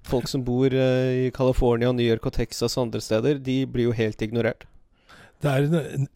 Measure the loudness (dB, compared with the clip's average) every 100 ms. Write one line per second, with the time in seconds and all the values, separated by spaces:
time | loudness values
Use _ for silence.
0 | -4 -4 -2 -4 -2 2 2 2 2 2
1 | 0 0 -2 2 2 4 4 4 2 2
2 | 2 0 0 -4 -4 -2 -2 -2 -2 -4
3 | -2 0 2 0 -2 -2 -2 0 0 0
4 | -2 -2 -4 0 -2 -4 -14 -20 _ _
5 | _ -20 -20 _ -2 0 2 0 -2 -6
6 | -4